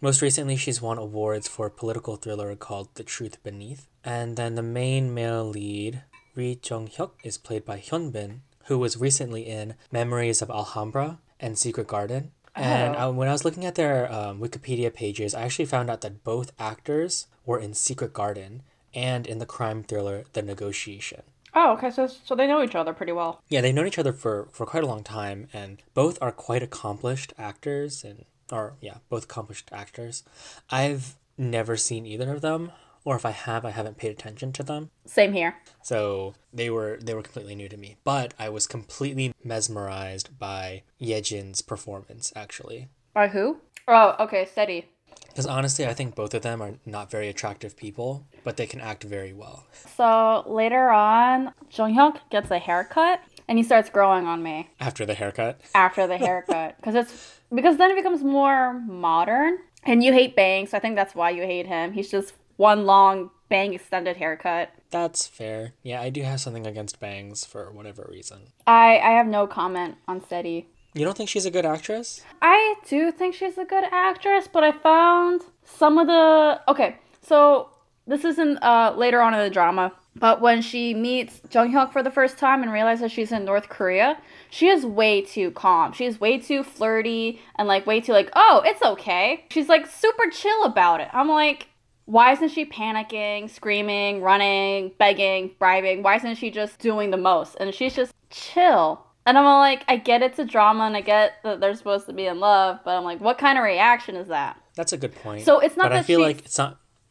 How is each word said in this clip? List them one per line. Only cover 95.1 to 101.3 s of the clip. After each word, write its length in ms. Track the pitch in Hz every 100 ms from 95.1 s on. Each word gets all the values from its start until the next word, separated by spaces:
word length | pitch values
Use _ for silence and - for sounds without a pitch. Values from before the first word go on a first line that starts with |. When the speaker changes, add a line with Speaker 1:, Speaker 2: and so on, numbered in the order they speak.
| 190 196 190 185 -
Speaker 2:
bribing? 460 | 185 190 190 190
Why 140 | 196 214
isn't 180 | 233 226
she 160 | 233
just 260 | 208 214 -
doing 320 | 233 214 208
the 80 | 185
most? 380 | 185 175 - -
And 140 | 196
she's 220 | 190 262 262
just 180 | 254 _ _
chill. 800 | - - 339 359 240 160 160 _ _ -
And 120 | 262
I'm 80 | 285
like, 400 | 277 277 262 -
I 80 | 247
get 260 | 226 240
it's 160 | 254 254
a 60 |
drama 400 | 247 226 208 220
and 140 | 220 208
I 40 |
get 340 | 202 208 214